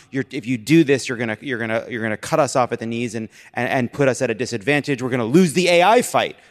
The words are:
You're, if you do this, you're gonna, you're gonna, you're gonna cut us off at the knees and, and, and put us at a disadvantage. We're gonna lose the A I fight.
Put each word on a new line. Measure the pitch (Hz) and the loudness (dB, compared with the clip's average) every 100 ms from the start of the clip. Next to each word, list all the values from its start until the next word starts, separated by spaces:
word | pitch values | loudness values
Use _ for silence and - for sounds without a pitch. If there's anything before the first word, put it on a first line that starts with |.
| _ | _
You're, | 135 131 | -8 -6
if | 131 110 | -8 -6
you | 123 | -6
do | 107 165 | 4 4
this, | 139 135 - | 6 2 0
you're | 117 | -6
gonna, | 117 107 | -6 -6
you're | 143 120 | -8 -6
gonna, | 113 113 - | -4 -4 -6
you're | 117 | -6
gonna | 110 107 | -6 -6
cut | - 156 | -2 0
us | 135 135 | 0 0
off | 123 | 0
at | 120 | -2
the | 113 | -6
knees | 117 123 110 | -6 -6 -6
and, | 110 - - - | -10 -14 -12 -6
and, | 120 | -2
and | 127 120 | -2 -2
put | - 135 | 0 0
us | 117 | 2
at | 123 | -2
a | 107 | -2
disadvantage. | 120 117 98 147 143 131 | -4 -4 -2 -2 -2 -4
We're | 123 | -2
gonna | 131 113 | -2 2
lose | 151 185 | 4 4
the | 135 175 | 2 2
A | 175 | 4
I | 180 240 | 6 4
fight. | 240 127 90 - _ | 2 0 -2 -6 _